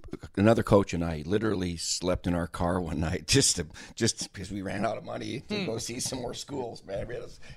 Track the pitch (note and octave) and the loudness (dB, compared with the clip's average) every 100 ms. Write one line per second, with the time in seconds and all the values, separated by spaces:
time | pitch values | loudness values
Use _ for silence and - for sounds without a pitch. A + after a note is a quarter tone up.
0 | - - - - G#2+ A2+ - G2+ F#2+ E2+ | -14 -12 -6 6 6 6 8 6 6 -2
1 | E2 D#2 D#2 G#2 G#2+ G2 F2+ E2+ - - | -2 -2 0 0 2 0 0 -2 -4 -2
2 | F2 F2 F#2+ F2 F2 - F2 F#2 E2 D2+ | 0 0 0 0 -2 0 0 2 0 0
3 | D#2+ F2+ - C#3 - F2+ D2+ - - - | 0 0 4 4 4 2 -4 -8 -14 0
4 | A2+ - - - F2+ G2 F#2+ F#2+ G#2+ A2 | 0 0 -8 -8 -8 -6 -4 -2 0 -2
5 | - A#2+ G#2+ D3 - G#3 F3 A2+ - - | -6 -8 -6 -8 -4 -4 -2 -4 -4 -4
6 | - C3 A#2+ - - C#3 A#2 G#2+ - G2+ | -4 -4 -6 -8 -8 -6 -6 -10 -8 -6
7 | A2 C3+ G2+ - - | -6 -8 -10 -14 -16